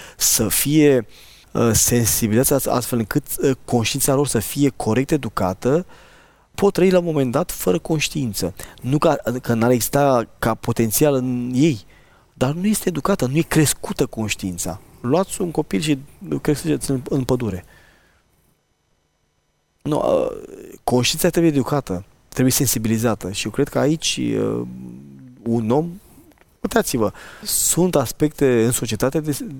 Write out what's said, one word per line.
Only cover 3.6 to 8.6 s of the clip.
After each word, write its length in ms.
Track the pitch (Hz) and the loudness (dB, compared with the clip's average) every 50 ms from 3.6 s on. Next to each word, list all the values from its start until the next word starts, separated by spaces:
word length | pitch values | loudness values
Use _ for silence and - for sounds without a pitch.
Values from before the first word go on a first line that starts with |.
| - | -4
conștiința 500 | - - 120 110 - - 143 - - 135 | -2 -2 0 0 0 -2 -2 0 0 2
lor 120 | 135 147 | 2 0
să 120 | 135 - 117 | 0 0 -2
fie 340 | 104 - - 143 143 139 - | -2 -4 -2 0 0 0 0
corect 340 | - - 113 110 120 139 - | -2 -2 0 0 0 0 0
educată, 760 | 165 147 127 113 - - 101 90 92 - - 120 139 165 190 - - - - - - - - _ _ _ _ _ - | -2 -2 -2 -4 -4 -2 -2 -2 -2 -2 0 0 0 0 -2 -6 -12 -20 -20 -20 -20 -20 -20 _ _ _ _ _ -2
pot 180 | - - 202 196 | 0 2 2 4
trăi 180 | - 180 190 | 4 4 4
la 80 | 185 180 | 4 4
un 60 | 175 | 2
moment 280 | 170 156 147 135 123 113 | 2 0 0 0 2 0
dat 180 | 139 180 - | 0 -2 -2
fără 280 | - - - 185 185 170 | -6 -4 0 0 0 0
conștiință. 760 | - - 165 156 143 - - 160 135 117 98 - - 87 95 - | 0 -2 -2 -2 -2 -2 -2 -4 -4 -4 -4 -4 -4 -6 -6 -8